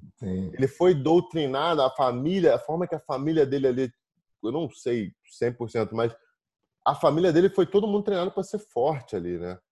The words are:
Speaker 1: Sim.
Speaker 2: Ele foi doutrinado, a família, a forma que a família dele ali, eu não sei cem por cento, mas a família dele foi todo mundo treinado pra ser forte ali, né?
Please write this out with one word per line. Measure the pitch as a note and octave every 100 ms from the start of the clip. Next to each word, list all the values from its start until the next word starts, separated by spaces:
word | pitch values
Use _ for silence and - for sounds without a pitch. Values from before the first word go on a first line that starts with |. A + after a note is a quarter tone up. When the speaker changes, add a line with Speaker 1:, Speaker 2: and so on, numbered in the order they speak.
| - -
Speaker 1:
Sim. | G2 F#2 F#2+
Speaker 2:
Ele | - C3+
foi | - F3+
doutrinado, | D#3 C#3 E3+ F3 D#3+ C#3 C3+ E3 D#3
a | C3+
família, | - B2+ B2 D3 F#3+ D#3+
a | A#2+
forma | - E3 F3
que |
a | D#3+
família | - C3+ D3 D#3+
dele | C3+ C#3 C3
ali, | B2 B2+ _ _ _ _ _
eu | G#2+
não | C#3+ D#3
sei | - B2 A#2+ F#2+ - _
cem | - A#2+
por | A#2+ A#2
cento, | A#2 G#2
mas | A2+ A#2 - _ _ _ _ _ _ -
a |
família | C#3+ D#3 D3+ F#3
dele | D#3+ F#3+
foi | G3 F3+
todo | G3+ G#3
mundo | G3+
treinado | G3+ F#3+ F#3
pra | G3
ser | F#3 G#3
forte | - A#2+ C#3 C#3+ - F#2+
ali, | F2 F2
né? | F2 F2+ _